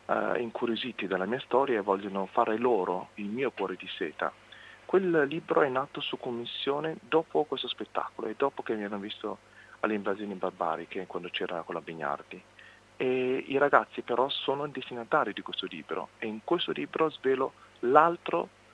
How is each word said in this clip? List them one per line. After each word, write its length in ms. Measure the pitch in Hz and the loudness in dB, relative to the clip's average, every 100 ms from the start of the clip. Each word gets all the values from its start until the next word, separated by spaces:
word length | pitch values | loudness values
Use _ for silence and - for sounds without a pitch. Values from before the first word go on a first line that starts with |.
| - | -2
eh, 340 | 110 104 98 | 0 2 0
incuriositi 680 | 117 - 120 113 131 - 98 | -2 -2 -2 -2 -4 -6 -2
dalla 180 | 92 95 | -2 -2
mia 140 | 127 | -4
storia 400 | - 127 139 113 | 0 2 2 2
e 20 | |
vogliono 460 | 98 98 101 98 95 | 2 0 0 -4 -2
fare 300 | - 113 110 | 2 2 2
loro 520 | 127 113 92 90 - - | 2 2 2 -2 -6 -8
il 100 | 101 | -6
mio 260 | 113 135 | -4 -4
Cuore 240 | - 95 90 | -2 -4 -6
di 120 | 95 - | -10 -6
seta. 340 | 85 - 80 - - - - - - | -6 -2 -4 -4 -16 -20 -20 -20 0
Quel 400 | 185 190 165 139 | 2 4 4 2
libro 340 | 160 - 165 | 0 0 4
è 80 | 147 | 4
nato 320 | 127 139 - | 2 -2 -6
su 180 | - - | -6 -6
commissione 760 | 135 117 120 - - 143 156 160 | -6 -6 -6 -4 -2 -2 -4 -8
dopo 440 | - 160 165 156 151 | 0 2 2 0 0
questo 220 | 127 123 | -2 -6
spettacolo 600 | - 107 95 - - 110 | -6 -6 -4 -4 -4 -8
e 80 | 110 | -2
dopo 240 | 139 - | -2 -2
che 140 | - 110 | -4 -4
mi 80 | |
hanno 160 | 101 104 | -4 -6
visto 400 | 101 - 107 101 - - - - | -8 -8 -8 -10 -14 -20 -20 -4
alle 160 | 107 107 | -2 0
Invasioni 400 | 101 98 104 95 | -2 -4 -4 -4
Barbariche, 720 | 92 90 87 80 82 98 92 | -4 -2 -2 -2 -6 -8 -8
quando 220 | 90 87 | -8 -8
c'era 340 | - 90 87 | -6 -4 -6
con 100 | 80 | -6
la 80 | 85 | -8
Bignardi. 580 | 80 82 73 71 - 90 - - - - _ - | -8 -6 -4 -4 -8 -18 -18 -20 -20 -20 _ -4
E 480 | 131 127 127 131 - | 0 2 0 -2 -2
i 100 | 135 | 2
ragazzi 440 | 143 135 107 - | 6 6 4 -4
però 280 | - 120 135 | -2 2 2
sono 360 | - - 139 143 | 0 -2 -2 -4
i 60 | |
destinatari 640 | 120 - 123 113 156 120 | -8 -8 -8 0 2 2
di 80 | 101 | -2
questo 240 | - - 92 | -8 -8 -8
libro 420 | 85 73 80 - - | -8 -6 -6 -6 -8
e 80 | 113 | -8
in 140 | 107 | -6
questo 280 | - 175 - | 0 0 0
libro 380 | - 147 - 160 | -4 -4 0 0
svelo 440 | - 131 127 135 - - - | 0 0 2 0 -4 -20 -4
l'altro 680 | 120 147 160 170 - - - - - | 8 10 10 6 -2 -2 -2 -10 -20